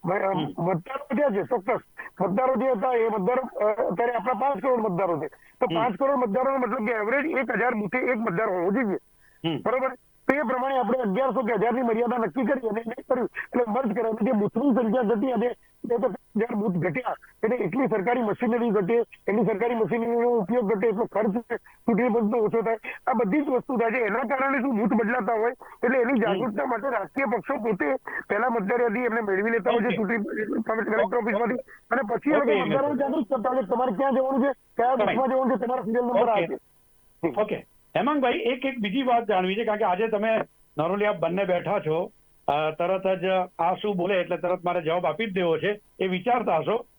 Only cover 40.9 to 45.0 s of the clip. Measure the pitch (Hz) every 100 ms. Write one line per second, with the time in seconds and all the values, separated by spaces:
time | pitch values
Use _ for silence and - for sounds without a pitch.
40.9 | 202 208 190 165 180 190 180 160 202 151
41.9 | 160 196 _ _ _ - 143 156 156 175
42.9 | 190 190 185 185 190 180 - 170 185 208
43.9 | 196 175 190 170 175 175 180 180 175 160
44.9 | 175